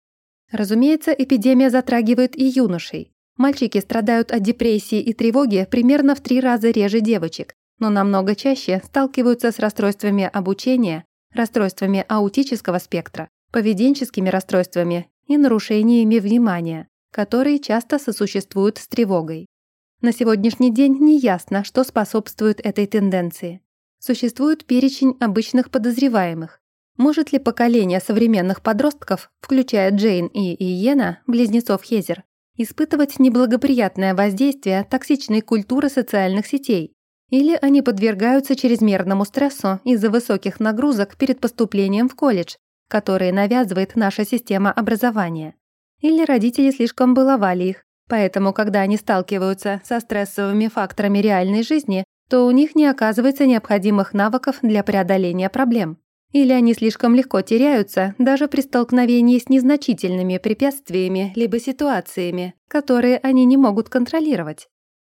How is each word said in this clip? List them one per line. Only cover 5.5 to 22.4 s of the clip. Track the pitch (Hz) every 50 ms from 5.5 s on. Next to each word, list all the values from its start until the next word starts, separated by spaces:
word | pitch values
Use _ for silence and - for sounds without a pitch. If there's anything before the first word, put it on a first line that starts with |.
| 202 185 190 -
примерно | - 247 233 247 285 294 277 277 285
в | 285
три | - - 254 254
раза | 254 254 240 233 220 233
реже | 226 220 202 202 202 226
девочек, | 214 226 226 196 165 165 - - 170 - - _ _ _ _ _
но | 226 214
намного | 208 202 196 202 196 190 190 196 208
чаще | - - 269 269 269 - - 185 190 -
сталкиваются | - - 277 269 262 - 269 240 240 240 240 - 233
с | 214 -
расстройствами | 214 214 - - 202 202 202 - - 208 202 202 190 180
обучения, | - 185 180 185 196 196 - 254 254 247 233 180 160 160 - _ _ _ _ _ -
расстройствами | - 233 220 - 233 208 190 185 - 196 190 196 190 185
аутического | - 220 214 208 196 202 269 277 269 247 208 - - 175
спектра, | 180 - - - 170 165 - - - 160 - _ _ _ _ -
поведенческими | 233 208 214 214 180 233 269 277 277 262 - - - 190
расстройствами | 185 185 190 185 - - 185 180 - - 175 175 175 170 175 175 - _ _ _
и | - 285
нарушениями | 294 285 262 233 214 - - 220 214 214 233 240 233 226 214 220 233
внимания, | 190 202 226 240 240 214 180 175 170 165 165 160 165 - _ _ _ _
которые | - - 202 202 - 247 269 285 294 285
часто | 285 - 214 233 233 - - -
сосуществуют | - - 202 - 202 196 - 202 196 - - 196 196 208 214 -
с | - -
тревогой. | - - 233 190 190 170 160 151 160 160 180 - _ _ _ _ _ _ _ _ _ _
На | - 240
сегодняшний | 233 - 247 226 220 202 202 233 220 - 254 254 220
день | 247 277 277 269 269
неясно, | 294 302 302 294 254 233 185 175 - - 202 196 202
что | - - 247 262
способствует | - - 233 208 - - 220 208 - - -